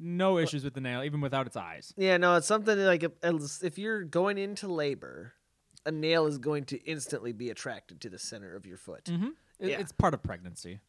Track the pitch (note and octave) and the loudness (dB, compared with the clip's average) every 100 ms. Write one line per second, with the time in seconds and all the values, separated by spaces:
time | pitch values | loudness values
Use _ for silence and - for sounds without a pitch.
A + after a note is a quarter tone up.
0 | E3+ F3 F#3+ F3 D#3+ D3 C#3 C3+ B2+ B2 | -4 2 4 4 2 0 -4 -4 -4 -4
1 | D3 D3 C#3 C3+ B2+ A#2 E2+ D#2+ - - | -2 -2 0 0 -2 -6 -8 -12 -10 0
2 | F#3+ F3+ F3+ F3 D#3 G#3+ G#3+ G3+ F#3+ E3+ | 4 6 8 6 6 2 4 4 6 6
3 | E3 - E3+ D#3+ C#3+ - F#3 F3+ G#3+ G#3+ | 2 0 0 2 -2 -4 -6 -4 -4 -4
4 | E3 E3 G3 G3+ G3 G3+ G3+ E3 D3 B2 | 0 2 2 2 -2 -6 -4 -2 -2 -2
5 | B1+ C2 A2 - _ _ _ _ D#3 D#3 | -8 -14 -16 -18 _ _ _ _ -4 0
6 | D#3+ E3 D3+ C#3+ C#3 D3 C3 C3+ - D#3 | 2 4 4 0 -2 -2 -4 -8 -6 -8
7 | - B2+ A#2+ G#2+ A#2+ A2 - G#2 - E2 | -6 -6 -6 -6 -8 -8 -8 -10 -14 -16
8 | A2 F2+ - A2 F#2+ F#2+ F#2+ F#2 - E2 | -14 -12 -12 -12 -12 -14 -14 -16 -16 -12
9 | - F3 A#3+ D#4+ _ - F#3+ C#3+ E3 - | -4 -2 -4 -6 _ -8 -4 -4 -4 0
10 | F3 D3 - F2+ F2+ E2 F2 G2+ | 2 2 -4 -8 -12 -14 -14 -14